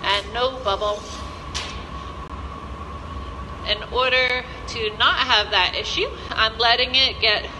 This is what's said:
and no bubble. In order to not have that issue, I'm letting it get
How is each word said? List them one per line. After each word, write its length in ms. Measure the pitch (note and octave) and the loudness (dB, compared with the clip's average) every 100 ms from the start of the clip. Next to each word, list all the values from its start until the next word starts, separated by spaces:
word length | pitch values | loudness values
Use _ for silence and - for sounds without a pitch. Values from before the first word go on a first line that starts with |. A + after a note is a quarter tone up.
and 300 | - G3+ F#3+ | 2 0 0
no 260 | A#3 B3+ C4 | 0 0 0
bubble. 420 | G#3 F#3+ G#3 G#3 - - - - - - - - - - - - - - - - - - - - - - - - - - - | 0 0 0 -2 -6 -10 -10 -10 -8 -6 -6 -8 -10 -10 -10 -10 -10 -10 -10 -10 -10 -10 -10 -10 -8 -8 -8 -8 -8 -8 -2
In 140 | G#3 - | -2 -2
order 500 | A#3 B3+ B3+ B3+ B3 B3 - - | 2 4 4 4 2 -2 -8 -8
to 300 | A#3+ A3 G#3 | -4 -4 4
not 200 | B3+ F4+ B3+ | 4 4 4
have 240 | A3+ G3 | 4 4
that 240 | G3+ F3+ - | 4 4 2
issue, 300 | - - A#4 - - | -2 0 -2 -4 -6
I'm 280 | - A3 A3 | 0 0 4
letting 380 | B3 A#3 B3+ B3+ | 4 6 4 4
it 240 | C4 G3+ | 2 4
get 300 | A3 G#3 - - | 2 2 -2 -10